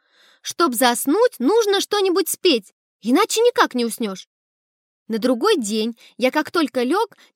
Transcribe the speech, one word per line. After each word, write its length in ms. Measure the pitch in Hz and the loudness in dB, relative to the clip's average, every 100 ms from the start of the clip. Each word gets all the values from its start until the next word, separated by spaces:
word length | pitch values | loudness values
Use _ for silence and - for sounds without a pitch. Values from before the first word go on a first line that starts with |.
| _ _ _ _ | _ _ _ _
Чтоб 320 | - - 339 | -10 -2 -2
заснуть, 680 | 233 247 240 - 349 494 - | 2 0 0 0 2 0 0
нужно 420 | 254 440 415 392 | 0 2 2 0
что-нибудь 480 | - 415 381 349 339 | 0 0 0 0 -2
спеть, 440 | - 370 247 - _ _ _ | -2 0 0 -2 _ _ _
иначе 400 | 208 269 - - | 0 2 2 2
никак 320 | 480 480 - | 2 2 0
не 120 | 247 233 | 0 -4
уснешь». 420 | - 220 185 - _ _ _ _ _ _ _ - | -4 -8 -8 -16 _ _ _ _ _ _ _ -8
На 100 | 220 | -2
другой 400 | 233 254 381 392 | 0 0 2 0
день 400 | 208 220 220 226 - - | 0 -4 -4 -6 -16 -4
я 140 | 247 | -2
как 200 | 302 302 | 0 -2
только 320 | 359 302 262 | -2 -2 -2
лег, 340 | 247 359 453 _ _ | -2 0 -2 _ _